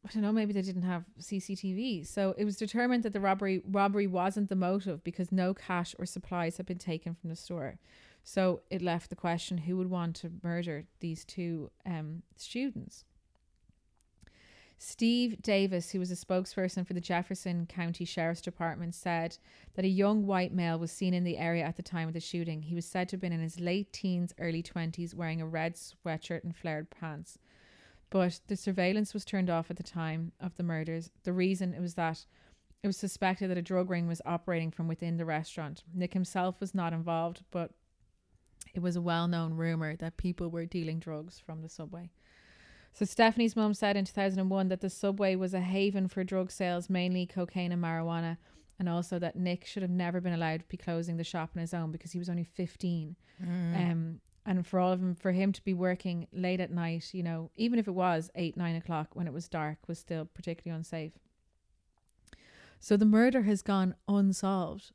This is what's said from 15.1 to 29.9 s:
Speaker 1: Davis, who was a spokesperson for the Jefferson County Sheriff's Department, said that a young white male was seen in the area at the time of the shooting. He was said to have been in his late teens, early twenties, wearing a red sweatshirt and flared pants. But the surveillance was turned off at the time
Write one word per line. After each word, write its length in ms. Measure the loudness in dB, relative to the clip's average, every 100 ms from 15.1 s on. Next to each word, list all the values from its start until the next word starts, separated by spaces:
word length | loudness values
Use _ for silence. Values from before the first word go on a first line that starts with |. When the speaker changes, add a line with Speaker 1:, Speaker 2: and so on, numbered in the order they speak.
| 4 2 0
Speaker 1:
Davis, 500 | 2 4 4 0 -2
who 80 | -4
was 100 | -2
a 60 | -4
spokesperson 680 | 0 0 0 -2 -2 -2 -4
for 60 |
the 80 | -4
Jefferson 640 | 0 -2 0 -6 -2 -2
County 400 | -4 -4 -4 -4
Sheriff's 380 | -4 -2 -2 -2
Department, 520 | -6 -4 -4 -4 -6
said 440 | -4 -2 0 -2 -6 -20 -20 -12
that 100 | 0 2
a 20 |
young 380 | 6 6 4 2
white 260 | 2 2
male 260 | 0 0 0
was 140 | -2
seen 220 | -2 2
in 100 | 2
the 140 | 2 0
area 260 | 0 0
at 120 | 0 -4
the 60 |
time 260 | -6 -4 -2
of 60 |
the 60 | -4
shooting. 400 | -4 -4 -2 -4
He 140 | -4
was 100 | -4
said 240 | -2 -2 -2
to 60 | -2
have 40 |
been 100 | -2
in 80 | -2
his 180 | -4 -2
late 320 | 0 0 -2
teens, 420 | -4 0 0 -2 -2
early 240 | -4 -2
twenties, 520 | -4 -4 -4 -4 -8
wearing 260 | -4 -4 -2
a 60 | -2
red 300 | -2 -2 -4
sweatshirt 680 | -14 -10 -6 -6 -4 -6
and 100 | -6
flared 360 | -6 -4 -4 -6
pants. 480 | -10 -10 -10 -12 -18 _ -20 -20 -20 -20 -20 _
But 300 | 2 2 0 -6
the 100 | -4
surveillance 560 | -2 2 2 2 0
was 100 | -2
turned 260 | -2 0 2
off 200 | 2 0
at 60 | -8
the 60 |
time 500 | -6